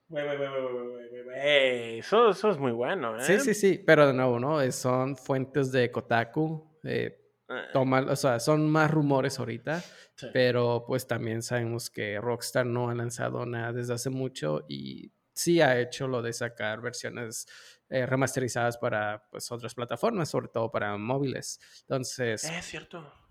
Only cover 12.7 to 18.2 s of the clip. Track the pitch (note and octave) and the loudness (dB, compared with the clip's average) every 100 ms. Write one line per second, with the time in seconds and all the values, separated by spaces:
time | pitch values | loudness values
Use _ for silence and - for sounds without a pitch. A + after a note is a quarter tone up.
12.7 | A#2+ A#2+ A#2+ A#2+ A#2+ B2 B2+ A#2+ A#2+ A#2 | 0 -2 -2 -6 -4 -4 -4 -4 -6 -6
13.7 | A#2+ A#2+ A#2 C3+ C3 C3 C3 D3+ - D3 | -6 -4 -4 -4 -4 -6 -4 -4 -4 -6
14.7 | - C3+ C3 - _ _ - E3+ E3+ D3 | -10 -10 -12 -16 _ _ -4 2 4 6
15.7 | B2 A#2+ - C3+ B2+ A#2 A2+ A#2 - G#2+ | 4 0 -4 -4 -4 -4 -6 -8 -6 -6
16.7 | A2 A#2+ A#2+ A#2 A2+ A2+ A2+ - - - | -4 -8 -8 -8 -8 -10 -10 -14 -18 -20
17.7 | - _ C3 B2 C3 | -20 _ -4 0 0